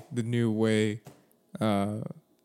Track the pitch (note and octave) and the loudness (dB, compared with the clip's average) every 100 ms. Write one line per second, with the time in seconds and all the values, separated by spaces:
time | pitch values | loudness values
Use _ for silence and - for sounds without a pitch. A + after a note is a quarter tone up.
0 | - A#2+ A2+ A#2+ A#2 G#2+ A2 G#2+ G#2+ G#2+ | -4 -6 -2 0 2 2 2 4 2 -2
1 | - - _ _ _ - A2 G2+ G2+ G#2+ | -10 -20 _ _ _ -2 0 2 0 -4
2 | - - _ _ | -8 -12 _ _